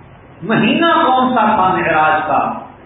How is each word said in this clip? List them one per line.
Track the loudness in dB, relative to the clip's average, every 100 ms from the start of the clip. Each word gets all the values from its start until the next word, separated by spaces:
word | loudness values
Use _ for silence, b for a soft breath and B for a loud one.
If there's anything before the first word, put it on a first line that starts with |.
| -20 -20 -20 -14
مہینہ | -4 0 0 2 2 2 2
کون | 2 2
سا | 0
تھا | 2 2 0
معراج | 0 -2 0 0 0 -2
کا، | -2 -2 -8 -14 -20